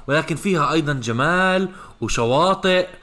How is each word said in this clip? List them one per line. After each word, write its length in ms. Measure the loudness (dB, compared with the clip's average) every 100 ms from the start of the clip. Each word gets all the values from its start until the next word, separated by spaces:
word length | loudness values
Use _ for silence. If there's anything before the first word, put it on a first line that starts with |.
| -2
ولكن 300 | -2 -2 -4
فيها 360 | -2 0 2
أيضا 200 | 0 0
جمال 760 | -2 -2 0 0 2 2 0 -2 -8 -20 -8
وشواطئ 840 | -4 0 2 2 2 2 2 2 0 -8